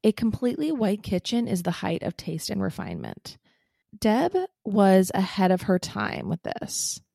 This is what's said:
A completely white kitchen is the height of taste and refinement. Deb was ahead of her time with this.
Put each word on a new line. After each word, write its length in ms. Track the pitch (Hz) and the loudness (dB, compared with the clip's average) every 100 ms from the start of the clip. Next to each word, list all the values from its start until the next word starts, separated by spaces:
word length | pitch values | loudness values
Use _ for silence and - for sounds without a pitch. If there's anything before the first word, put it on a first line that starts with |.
A 80 | 220 | 2
completely 600 | - 226 208 247 - 302 | 2 -2 0 -2 0 -2
white 300 | 294 214 208 | 0 0 0
kitchen 440 | - 180 - 233 233 | -2 -4 0 -2 0
is 160 | 185 | 0
the 80 | 175 | -2
height 320 | 175 - 170 | -2 -4 -4
of 140 | - - | -4 -6
taste 320 | - 160 - | -8 -6 -4
and 140 | 196 | -2
refinement. 760 | 190 - - - 55 50 - - _ _ _ _ _ 214 | -2 -4 -8 -8 -10 -12 -16 -20 _ _ _ _ _ -2
Deb 360 | 214 220 349 370 370 _ | 2 2 2 0 -4 _
was 460 | - 202 196 190 185 | -2 4 8 8 6
ahead 380 | - 190 - 185 | 0 -2 2 2
of 100 | 185 | 2
her 160 | - 180 | 2 0
time 520 | - - 104 - - | 0 -6 -6 -4 -6
with 120 | 170 | -6
this. 580 | - - - - - - _ | -6 -8 -8 -6 -6 -8 _